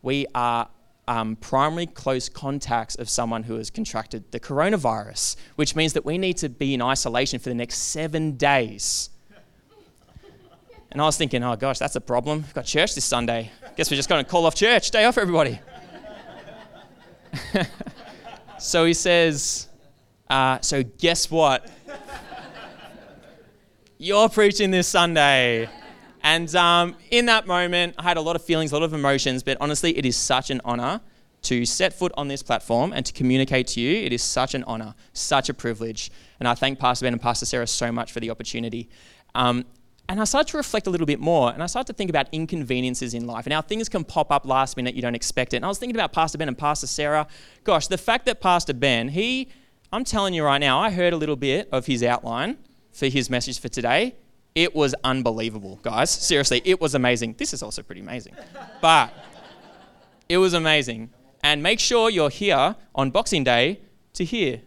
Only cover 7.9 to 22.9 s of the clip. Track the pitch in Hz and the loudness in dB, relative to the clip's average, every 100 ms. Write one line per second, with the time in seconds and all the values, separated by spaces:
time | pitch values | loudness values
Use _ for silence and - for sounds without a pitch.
7.9 | 156 160 160 160 135 143 139 113 104 - | -6 -4 -2 -4 0 2 2 0 -6 -4
8.9 | - - - _ 202 _ _ _ 440 370 | -4 -6 -12 _ -20 _ _ _ _ _
9.9 | _ _ - 403 - - _ _ - _ | _ _ -20 -20 -20 -20 _ _ -20 _
10.9 | 135 151 147 147 123 123 113 135 131 135 | -2 0 0 0 0 -2 -2 -2 -2 -4
11.9 | - - 123 131 151 147 - - 147 202 | -6 -2 -2 0 -4 -4 -8 -2 0 0
12.9 | - - 123 117 117 113 - 254 - 156 | 0 -2 0 0 -4 -6 -14 -18 -6 -2
13.9 | 139 139 165 135 180 165 - 214 233 - | -2 2 0 2 2 2 4 4 4 4
14.9 | 220 220 240 196 170 139 117 - - - | 4 4 4 2 2 2 -2 -14 -20 -20
15.9 | - - - - - - - - - - | -20 -18 -18 -18 -20 -20 -20 -20 -20 -20
16.9 | - - - - 151 - 208 170 - - | -20 -20 -20 -14 -12 -4 -2 -4 -6 -16
17.9 | - - - - - - - - 175 165 | -16 -20 -20 -20 -20 -20 -14 -2 2 4
18.9 | 165 185 175 165 147 - - - - - | 4 4 4 4 2 -4 -6 -8 -20 -20
19.9 | _ _ _ _ 135 131 131 - 143 120 | _ _ _ _ 2 2 2 0 -2 -2
20.9 | - 170 165 - 160 151 127 - - - | 0 0 2 0 4 4 4 -2 -20 -18
21.9 | 285 - - - - 254 - 208 - - | -18 -14 -16 -14 -16 -16 -18 -20 -20 -20